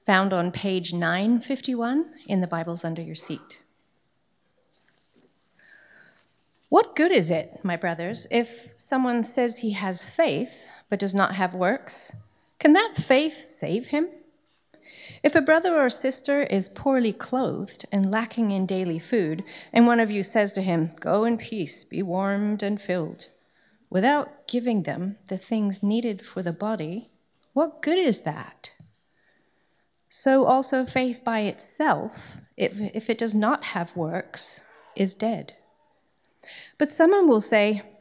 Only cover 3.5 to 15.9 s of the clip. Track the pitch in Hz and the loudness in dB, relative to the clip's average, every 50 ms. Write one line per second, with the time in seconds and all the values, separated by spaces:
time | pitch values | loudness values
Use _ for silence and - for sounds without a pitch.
3.5 | - - _ _ _ _ _ _ _ _ _ _ _ _ _ _ _ _ _ _ | -20 -20 _ _ _ _ _ _ _ _ _ _ _ _ _ _ _ _ _ _
4.5 | _ _ _ _ _ _ _ _ _ _ _ _ _ _ _ _ _ _ _ _ | _ _ _ _ _ _ _ _ _ _ _ _ _ _ _ _ _ _ _ _
5.5 | _ _ _ - - - _ _ _ _ - _ _ _ _ _ _ _ _ _ | _ _ _ -20 -20 -20 _ _ _ _ -20 _ _ _ _ _ _ _ _ _
6.5 | _ _ - _ - 359 466 - - - 302 359 370 254 175 160 175 160 - - | _ _ -6 _ 4 4 4 4 2 0 2 4 4 4 4 2 0 -2 -2 -6
7.5 | - - - 190 175 170 - 180 170 160 170 180 170 170 - - - 233 240 233 | -14 -8 -6 -4 -4 -2 -4 -4 -4 -4 -6 -6 -6 -6 -6 -2 0 0 0 -2
8.5 | - - - - - - - - 277 262 262 247 240 240 226 233 - - 247 240 | -8 -16 -18 -20 -16 -16 -8 -4 -2 0 0 0 0 0 -2 -2 0 0 0 0
9.5 | 226 - - 220 202 190 196 190 185 180 - - - - 330 285 147 151 226 247 | -2 -4 -6 -6 -4 -4 -4 -4 -4 -6 -8 -10 0 0 2 2 2 -2 -4 -6
10.5 | - - - - - - _ _ - 185 196 196 185 196 190 - 190 185 190 180 | -10 -18 -20 -20 -20 -20 _ _ -4 -2 -2 0 2 2 2 2 2 0 -2 -2
11.5 | 180 185 180 180 240 - - - - - - - - - - _ _ _ _ _ | 0 0 0 0 0 0 -4 -12 -14 -14 -14 -18 -18 -20 -20 _ _ _ _ _
12.5 | _ _ - 311 302 381 440 453 - - 254 - 262 262 302 320 302 - - - | _ _ 6 8 8 8 6 2 0 -4 2 4 4 4 4 2 -2 -6 -14 -16
13.5 | - - - 147 165 226 247 - - 294 320 370 - - - _ _ _ _ _ | -12 -10 -6 -2 -2 -4 -2 -2 -2 -2 -2 -2 -4 -14 -20 _ _ _ _ _
14.5 | _ _ _ _ _ _ _ - - - - - - - - 202 - 330 277 285 | _ _ _ _ _ _ _ -20 -20 -20 -20 -20 -20 0 0 4 4 4 4 6
15.5 | 311 330 330 370 339 311 277 247 | 4 4 4 2 2 4 4 2